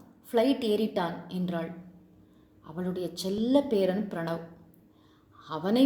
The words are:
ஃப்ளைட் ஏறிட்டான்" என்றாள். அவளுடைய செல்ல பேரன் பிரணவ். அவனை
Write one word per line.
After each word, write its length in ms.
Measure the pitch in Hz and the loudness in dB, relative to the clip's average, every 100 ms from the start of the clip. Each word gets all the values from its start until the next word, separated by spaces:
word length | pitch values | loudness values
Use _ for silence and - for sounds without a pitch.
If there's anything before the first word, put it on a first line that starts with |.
| - - | -20 -20
ஃப்ளைட் 420 | - 233 254 269 233 | -2 2 4 2 2
ஏறிட்டான்" 540 | 208 220 202 170 175 - | 2 0 0 -2 -4 -8
என்றாள். 440 | 180 175 170 165 - - - - - - _ _ _ - | -4 -4 -4 -6 -10 -18 -20 -20 -20 -20 _ _ _ -14
அவளுடைய 420 | 156 180 180 175 | -8 -6 -4 -6
செல்ல 480 | 170 190 202 233 277 | -6 -4 -2 4 4
பேரன் 420 | 277 208 185 196 - | 4 2 2 0 -4
பிரணவ். 340 | 175 165 165 - - - - - _ _ _ _ - - | -6 -4 -6 -8 -18 -20 -20 -20 _ _ _ _ -20 -10
அவனை 340 | 156 185 240 | -6 0 4